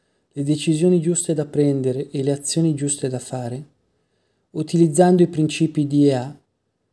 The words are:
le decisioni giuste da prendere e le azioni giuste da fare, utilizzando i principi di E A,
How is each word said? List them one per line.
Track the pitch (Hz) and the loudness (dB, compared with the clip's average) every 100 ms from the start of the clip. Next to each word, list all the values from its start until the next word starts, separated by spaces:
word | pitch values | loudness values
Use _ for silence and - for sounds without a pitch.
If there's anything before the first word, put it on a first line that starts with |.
| _ _ _ | _ _ _
le | 143 | -8
decisioni | 143 147 165 156 180 175 | -4 -2 0 2 2 2
giuste | 165 165 - | 0 -4 -2
da | 151 147 | -4 -2
prendere | 147 147 139 127 127 143 | 0 0 0 -2 -4 -6
e | 147 | -4
le | 135 | -2
azioni | 143 - 165 165 | -4 -2 0 0
giuste | 139 143 - 131 | 0 -4 -4 -4
da | 127 | -6
fare, | - 127 120 127 151 _ _ _ _ _ _ _ _ | -8 -8 -8 -10 -14 _ _ _ _ _ _ _ _
utilizzando | 160 156 170 165 147 180 180 | -8 -2 2 4 6 4 6
i | 170 | 4
principi | 160 156 - 160 156 143 | 2 -2 0 -2 0 0
di | 143 143 | 2 2
E | |
A, | 127 131 - _ _ _ _ _ | 2 -4 -14 _ _ _ _ _